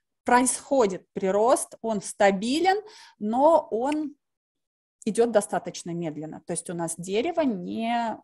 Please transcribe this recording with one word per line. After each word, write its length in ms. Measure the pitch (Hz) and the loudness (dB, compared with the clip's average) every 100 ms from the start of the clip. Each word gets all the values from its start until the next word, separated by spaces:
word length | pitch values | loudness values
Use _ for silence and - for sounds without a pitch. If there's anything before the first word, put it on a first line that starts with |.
| _ _ - | _ _ 2
происходит 800 | 247 247 - - 277 208 185 _ | 4 4 -2 0 2 2 0 _
прирост, 600 | 208 190 196 226 330 - - | -4 0 2 4 2 0 -8
он 220 | 226 214 | -6 -6
стабилен, 800 | - - 202 196 226 294 370 403 415 - - - | -6 2 2 2 0 0 2 0 -4 -18 -20 -8
но 500 | 208 240 302 320 - | -4 4 6 4 2
он 440 | 214 254 302 294 - _ _ _ _ _ _ _ _ - | -4 -2 -2 -6 -10 _ _ _ _ _ _ _ _ -2
идет 260 | 202 233 | 2 4
достаточно 580 | 220 202 180 180 - 180 | 2 0 -4 -6 -10 -8
медленно. 520 | 170 165 147 156 160 - | -6 -6 -8 -10 -12 -8
То 80 | |
есть 160 | 170 - | -8 -6
у 60 | 175 | -6
нас 180 | 165 175 | -6 -8
дерево 440 | 180 202 320 339 | -6 -4 -2 -2
не 760 | 285 196 180 214 226 233 233 - | -2 -2 -6 -6 -4 -2 -4 -8